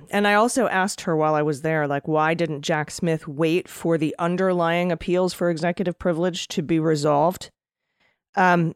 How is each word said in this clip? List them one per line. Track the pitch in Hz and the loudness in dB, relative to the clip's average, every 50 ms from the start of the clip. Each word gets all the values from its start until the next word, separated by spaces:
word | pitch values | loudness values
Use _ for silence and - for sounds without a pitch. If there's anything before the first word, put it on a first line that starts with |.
| 143 - | -8 -4
And | - 202 208 202 | -2 0 2 4
I | 208 | 4
also | 208 220 247 - 269 220 - | 4 4 2 2 0 0 0
asked | - 190 185 202 - - - | 2 0 0 -2 -4 -6 -4
her | 190 165 | -2 0
while | 156 156 156 156 | 2 2 2 2
I | 151 151 | 2 2
was | 151 151 131 156 | 0 -2 -2 -2
there, | 160 160 156 147 143 | -2 0 0 0 0
like, | 143 143 - | -2 -2 -2
why | - 156 151 156 156 165 | 0 0 2 2 2 0
didn't | 170 175 151 156 139 147 | 0 -2 -2 -4 -4 -4
Jack | - 165 151 147 - | -2 -2 -2 -2 -6
Smith | - - - 170 160 156 - | -6 -4 -2 -2 -2 -2 -4
wait | - 143 135 165 160 160 180 - - | -6 -4 -2 0 2 2 0 -2 -4
for | - - - 165 165 160 | -10 -6 -2 0 0 2
the | 156 151 - - | 0 -2 -2 -2
underlying | 175 170 180 180 190 190 180 175 170 165 170 175 175 180 170 | -2 -2 0 0 0 0 2 2 0 0 2 0 0 0 -2
appeals | 160 - - 175 180 185 180 - | -2 -2 0 0 2 2 0 0
for | - 185 175 | 0 0 0
executive | 170 151 160 175 175 - 185 175 170 - | 0 0 -2 -2 -2 -2 -2 -4 -4 -4
privilege | - 185 170 156 175 185 170 185 - - | -2 -2 0 0 0 -2 -2 -4 -8 -8
to | - 190 156 | -4 -4 -2
be | 131 165 160 | 0 0 0
resolved? | 156 160 160 147 143 151 147 139 156 175 185 - - - _ _ _ _ _ _ _ _ _ _ _ _ _ _ _ _ - | 2 2 0 0 2 2 2 2 2 2 0 -4 -10 -20 _ _ _ _ _ _ _ _ _ _ _ _ _ _ _ _ 0
Um, | 202 185 180 175 175 165 160 - | 2 4 4 4 4 2 0 -2